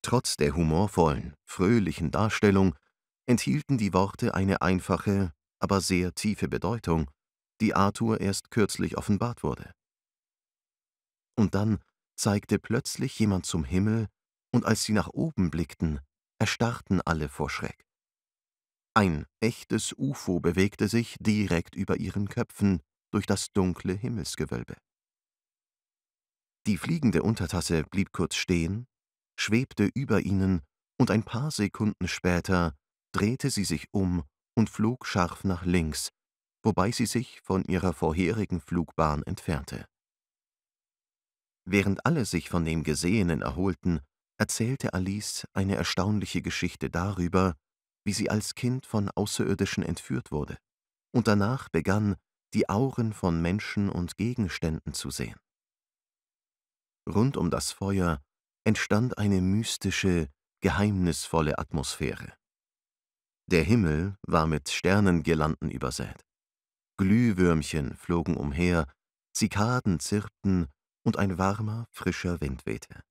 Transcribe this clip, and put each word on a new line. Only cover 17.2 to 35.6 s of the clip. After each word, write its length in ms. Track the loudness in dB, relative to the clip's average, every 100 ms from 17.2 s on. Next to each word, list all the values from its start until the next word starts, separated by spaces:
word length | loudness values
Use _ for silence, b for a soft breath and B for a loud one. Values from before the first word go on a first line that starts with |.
| -2
vor 220 | -6 -6
Schreck. 340 | -4 -8 -10 _ _ _ _ _ _ _ _ _ _ _
Ein 320 | 2 4 0 -6 _
echtes 540 | -4 -4 -2 -2 -2 -4
ufo 420 | -6 -4 -2 0
bewegte 480 | 2 4 2 2 0
sich 280 | 0 -2 -2
direkt 540 | 0 2 2 0 -2
über 220 | -6 -2 -2
ihren 320 | -2 -4 -4
Köpfen 540 | -4 -6 -2 0 0 -4 _ _
durch 160 | -4 0
das 260 | -2 0
dunkle 420 | 0 0 0 -4
Himmelsgewölbe. 840 | -4 -4 -6 -8 -6 -6 -6 -8 -16 _ _ _ _ _ _ _ _ _ _ _ _ _ _ _ _ _ _ -2
Die 100 | -2
fliegende 460 | 0 0 2 2
Untertasse 600 | 0 -2 -2 -2 0 -2
blieb 280 | 0 -2 -4
kurz 220 | -2 -4
stehen, 520 | -2 0 0 0 -4 -10 _ _ _ _ -8
schwebte 460 | 0 0 -2 0
über 360 | 0 0 0 0
ihnen, 400 | 2 0 2 0 -2 _ _ _
und 120 | 2
ein 120 | 2
paar 280 | 0 -4 -4
Sekunden 580 | -2 -2 0 -2 -2 -6
später 680 | -2 0 0 2 2 2 -4 _ _ _
drehte 360 | 0 0 0 -2
sie 160 | -2
sich 220 | -2 -4 -2
um 320 | -2 0 0 -4 _ _
und 140 | 0 0
flog 380 | 0 -2 -2 -2
scharf 380 | 0 0 0
nach 200 | -2 -2